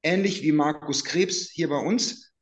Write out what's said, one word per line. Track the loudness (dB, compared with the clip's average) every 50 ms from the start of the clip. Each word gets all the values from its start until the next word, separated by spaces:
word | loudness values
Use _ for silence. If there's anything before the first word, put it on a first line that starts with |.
Ähnlich | 2 2 2 2 2 0 -2 0
wie | 2 2
Markus | 4 4 4 2 0 -2 -4 -4 -4 -4 -4
Krebs | -2 0 0 0 0 0 -6 -6 -8
hier | -6 -4 -2 0
bei | 0 0
uns | 0 0 0 0 0 -4 -6 -12 -18 _ _ _